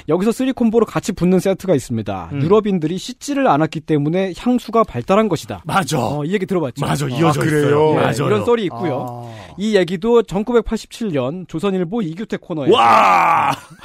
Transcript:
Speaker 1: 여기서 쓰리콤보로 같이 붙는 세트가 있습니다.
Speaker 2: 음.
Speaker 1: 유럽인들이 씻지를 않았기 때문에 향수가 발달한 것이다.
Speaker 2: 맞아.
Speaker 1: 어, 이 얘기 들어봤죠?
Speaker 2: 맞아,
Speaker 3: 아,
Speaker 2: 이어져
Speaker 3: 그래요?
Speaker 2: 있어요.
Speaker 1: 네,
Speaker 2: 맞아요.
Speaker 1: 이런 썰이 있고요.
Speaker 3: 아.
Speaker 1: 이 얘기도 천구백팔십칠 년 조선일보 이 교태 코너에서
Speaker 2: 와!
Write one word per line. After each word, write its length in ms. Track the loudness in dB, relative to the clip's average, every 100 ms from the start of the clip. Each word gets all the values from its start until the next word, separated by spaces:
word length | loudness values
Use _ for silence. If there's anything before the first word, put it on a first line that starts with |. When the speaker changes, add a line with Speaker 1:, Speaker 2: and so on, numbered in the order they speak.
| -2
Speaker 1:
여기서 240 | 0 0
쓰리콤보로 540 | 0 -2 0 2 2 2
같이 260 | 0 -6
붙는 260 | -2 2 2
세트가 340 | 2 -2 0
있습니다. 560 | 0 0 -6 -6 -8 -8
Speaker 2:
음. 80 | -2
Speaker 1:
유럽인들이 560 | 2 2 2 0 -2 -4
씻지를 500 | -10 -12 -6 0 2
않았기 340 | 2 0 -4
때문에 520 | -2 0 0 0 -2
향수가 500 | -2 0 0 0 0
발달한 440 | 0 -2 0 2 2
것이다. 320 | -2 -6 -12 -4
Speaker 2:
맞아. 320 | -2 -2 -2
Speaker 1:
어, 240 | -2 -4
이 80 | -4
얘기 140 | -4 -2
들어봤죠? 400 | -2 -4 -4 -4
Speaker 2:
맞아, 180 | -2
Speaker 3:
아, 40 | -2
Speaker 2:
이어져 300 | 0 2 2
Speaker 3:
그래요? 160 | 0 2
Speaker 2:
있어요. 320 | 2 4 4
Speaker 1:
네, 60 | 2
Speaker 2:
맞아요. 300 | 2 0 0
Speaker 1:
이런 180 | 0 2
썰이 180 | 0
있고요. 420 | 0 -4 -4 -4 -6 -10 -14
Speaker 3:
아. 240 | -16 -16 -6
Speaker 1:
이 180 | 2 2
얘기도 460 | 2 0 2 2
천구백팔십칠 880 | 2 -2 0 0 0 -4 -6 -8 -4
년 360 | -2 -2 -6 -8
조선일보 540 | -4 -2 -2 -2 -4
이 140 | -4
교태 240 | -6 -8 -8
코너에서 360 | -8 -2 2
Speaker 2:
와! 800 | 4 6 6 6 4 4 2 0 -2 -8 -20